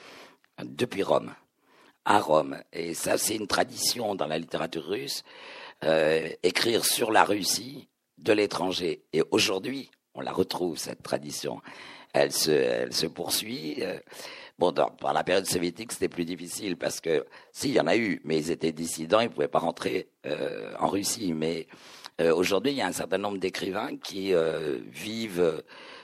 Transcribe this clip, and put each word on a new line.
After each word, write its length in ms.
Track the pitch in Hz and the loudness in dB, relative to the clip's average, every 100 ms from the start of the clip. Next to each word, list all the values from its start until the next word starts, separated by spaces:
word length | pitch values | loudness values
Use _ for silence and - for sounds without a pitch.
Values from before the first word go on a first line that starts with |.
| - - - _ _ - | -20 -20 -20 _ _ -12
depuis 400 | 64 71 120 95 | -12 -4 -4 -2
Rome, 280 | 90 71 - - _ _ _ _ - _ | 2 2 2 -14 _ _ _ _ -20 _
à 140 | - 104 | 4 4
Rome. 420 | 90 76 69 69 - | 6 4 4 -4 -10
Et 220 | 82 85 | -8 -6
ça, 220 | 80 - - | -4 0 2
c'est 200 | - 110 | 2 -2
une 100 | 104 | 0
tradition 720 | - 85 117 - 123 107 95 | 0 0 0 -2 0 -2 -2
dans 100 | 76 | -2
la 120 | 80 | -2
littérature 460 | 82 82 80 82 | -4 -4 -4 -6
russe, 380 | 76 110 139 - - - - - - - | -4 -6 -4 -8 -10 -20 -18 -16 -18 -4
euh, 440 | - 80 78 80 78 - | 2 4 6 4 0 0
écrire 420 | 92 - 117 107 | 2 2 4 4
sur 280 | - - 113 | 2 0 4
la 100 | 107 | 6
Russie 640 | 80 104 87 - 120 139 - _ _ _ | 6 4 0 -2 -4 -14 -18 _ _ _
de 140 | - | 2
l'étranger. 720 | 104 101 - 92 87 87 76 - | 4 4 0 -2 0 -2 -4 -2
Et 100 | 80 - | 0 4
aujourd'hui, 580 | 107 104 95 107 135 - _ _ | 4 4 0 -4 -8 -10 _ _
on 60 | - | -10
la 120 | 65 | -6
retrouve, 460 | - 90 - 87 76 | 0 0 0 -2 -2
cette 260 | - - | -8 -10
tradition. 580 | - 67 71 67 71 - - - - - - | -4 -4 -4 -6 -6 -8 -12 -18 -18 -18 -4
Elle 200 | 67 71 | 2 2
se, 180 | - 80 | 2 4
elle 420 | 73 62 60 64 | 4 4 0 -2
se 140 | - 82 | -2 -4
poursuit. 760 | - 85 - 107 135 156 143 | -4 -4 -2 -4 -8 -8 -6
Euh, 160 | 104 82 - - - - - - | -6 -8 -12 -16 -16 -16 -16 0
bon, 140 | 87 | 2
dans, 180 | 73 67 | 4 0
par 240 | - 69 | 0 -2
la 120 | 76 | 0
période 220 | 87 95 92 | 2 2 2
soviétique, 440 | - 87 85 113 | 0 -2 -4 -10
c'était 180 | - 90 | -4 -4
plus 160 | 90 | -2
difficile 520 | 85 87 87 - 101 85 | -4 -4 -8 -6 -6 -2
parce 240 | 80 - | -4 -4
que, 260 | 82 76 - - - | 0 0 0 -14 -20
si, 200 | - - | -4 0
il 40 | |
y 60 | 120 | 2
en 80 | 80 | 4
a 80 | 107 | 4
eu, 240 | 110 87 | 2 -2
mais 140 | 71 80 | 0 0
ils 140 | 78 | 0
étaient 180 | 80 82 | 0 -2
dissidents, 480 | 78 82 - 80 107 | -2 -6 -4 2 4
ils 100 | 117 | 4
pouvaient 200 | 82 71 | 0 0
pas 100 | 78 | 2
rentrer, 500 | 82 82 - - - _ | 0 -2 -4 -4 -6 _
euh, 480 | 71 73 71 52 52 50 | -6 -4 -4 -6 -10 -2
en 100 | - | -2
Russie. 440 | 101 98 117 95 | 0 -2 -2 -2
Mais, 320 | 80 80 85 - - - - - - | 0 -2 -2 -8 -16 -20 -20 -16 0
euh, 120 | 82 | 4
aujourd'hui, 380 | 80 92 98 127 | 4 4 2 0
il 80 | 135 | 0
y 40 | |
a 40 | 92 | -2
un 60 | |
certain 260 | 80 - 95 | -2 -2 -2
nombre 200 | 104 98 | -2 -2
d'écrivains 580 | 92 - 98 92 135 - | -4 -2 -4 -4 -6 -8
qui, 360 | - 95 95 | -10 -6 2
euh, 460 | 87 80 80 78 62 52 | 4 4 0 -2 -4 -8
vivent 800 | 67 107 113 110 87 85 80 - - - - | -12 -8 -6 -4 2 2 2 -8 -18 -18 -18